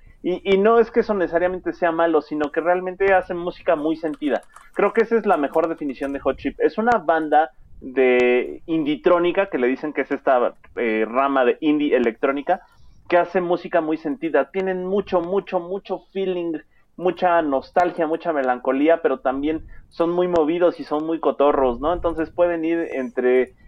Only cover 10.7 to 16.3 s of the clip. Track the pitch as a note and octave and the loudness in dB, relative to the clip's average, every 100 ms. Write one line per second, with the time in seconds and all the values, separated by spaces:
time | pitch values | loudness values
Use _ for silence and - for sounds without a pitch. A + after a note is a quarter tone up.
10.7 | - A#2 A2 A2 A#2+ C#3 C3+ B2 A#2+ D#3 | -4 -2 0 0 0 0 2 2 2 0
11.7 | D3 D3 B2+ A#2 A2+ C3+ C#3 C#3+ F#3 - | 0 2 2 2 0 -2 -2 -2 -4 -4
12.7 | _ - - - F3 E3+ F#3+ F3 F3 F3 | _ -20 -20 0 0 2 -2 0 -2 -2
13.7 | F3 D#3 D#3 D#3 C#3 E3 C#3+ C3+ F#3+ F#3+ | -2 -2 -4 -4 -6 0 0 0 -4 -4
14.7 | F#3 F3+ G3+ F#3+ F#3 E3+ G3 F#3 F#3 E3+ | -4 -2 -4 -2 -2 0 -4 -2 -6 -6
15.7 | G3 - F#3 - G3 F#3+ | -10 -8 -10 -8 -6 -4